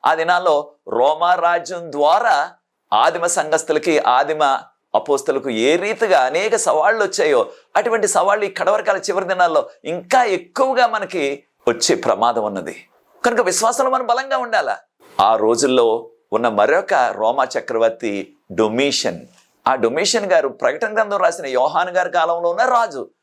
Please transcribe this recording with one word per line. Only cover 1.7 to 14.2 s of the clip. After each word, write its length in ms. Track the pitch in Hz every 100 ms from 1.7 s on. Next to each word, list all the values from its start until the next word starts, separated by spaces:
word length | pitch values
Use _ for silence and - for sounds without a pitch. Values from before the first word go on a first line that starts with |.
| 180 170
ద్వారా 580 | 143 147 190 226 147 165 - _ _ _
ఆదిమ 340 | 104 147 170 170
సంఘస్థులకి, 720 | 170 151 156 160 151 175 156
ఆదిమ 600 | - 123 143 156 143 135 - _ _
అపోస్తలకు 560 | 110 - 139 - 135 139
ఏ 260 | 110 123 170
రీతిగా 420 | 202 220 220 160
అనేక 380 | 131 156 214 214
సవాళ్లు 480 | 185 156 175 226
వచ్చాయో, 460 | 196 - 151 127 - - _ -
అటువంటి 300 | 214 226 208
సవాళ్లు 380 | 185 185 208
ఈ 60 | 202
కడవరకాల 460 | 190 180 214 190 190
చివరి 280 | - 185
దినాల్లో 440 | 185 185 175 156 120 -
ఇంకా 400 | - 175 180 254
ఎక్కువగా 600 | 233 180 - - 262 254 233
మనకి 580 | 220 185 185 139 139 _ _ -
వచ్చే 260 | 113 -
ప్రమాదం 500 | - - 98 117 113
ఉన్నది. 420 | 107 95 82 78 - _ _ _
కనుక 160 | 240 233
విశ్వాసంలో 500 | 185 160 226 240 262
మనం 160 | 262 240
బలంగా 320 | 240